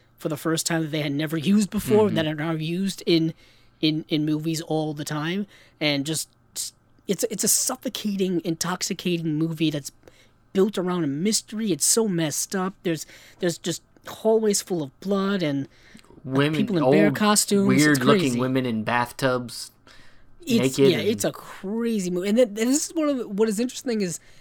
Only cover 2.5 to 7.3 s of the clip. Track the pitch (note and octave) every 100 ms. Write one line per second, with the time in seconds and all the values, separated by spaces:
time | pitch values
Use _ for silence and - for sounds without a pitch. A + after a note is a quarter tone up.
2.5 | D#3+ D#3 F3 G3 - - E3 E3 - _
3.5 | _ _ - D#3 D#3 - D3+ D3+ D3+ E3
4.5 | D#3 E3 D#3 D#3 D3 C#3+ D3+ D#3+ F#3+ G#3
5.5 | - - - D3+ C#3+ C#3+ D#3 - _ _
6.5 | - - - _ _ - F#3 A#3+